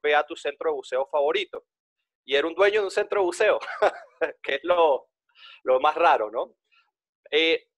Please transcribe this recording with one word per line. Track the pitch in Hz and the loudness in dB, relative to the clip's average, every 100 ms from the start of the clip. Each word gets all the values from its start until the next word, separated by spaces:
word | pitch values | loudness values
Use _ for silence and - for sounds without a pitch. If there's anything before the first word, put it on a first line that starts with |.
ve | 147 | 0
a | 147 | 0
tu | 151 165 | 0 -6
centro | 147 - 160 | -10 -6 -6
de | 143 | -6
buceo | - 127 135 | -4 -6 -2
favorito". | 151 143 196 185 - _ _ _ _ _ _ - | -2 0 -2 -6 -12 _ _ _ _ _ _ -4
Y | 139 | -2
era | 165 | 0
un | |
dueño | 165 202 214 | 2 2 2
de | |
un | 190 | -2
centro | 208 202 202 | -4 -2 0
de | |
buceo, | 180 175 214 123 - - | -2 0 2 0 -2 -2
<laughs> | 196 - - - 156 - | -2 -2 -14 -6 -6 -6
que | - 135 | -8 -6
es | |
lo, | 170 175 160 127 - _ _ _ - - | 0 2 4 2 -4 _ _ _ -20 -10
lo | 123 131 | 0 0
más | 151 156 | 2 2
raro, | 170 127 107 | 2 2 0
¿no? | 117 165 _ _ _ _ _ _ _ - | -6 -8 _ _ _ _ _ _ _ -4
Eh, | 151 165 156 _ | 0 2 0 _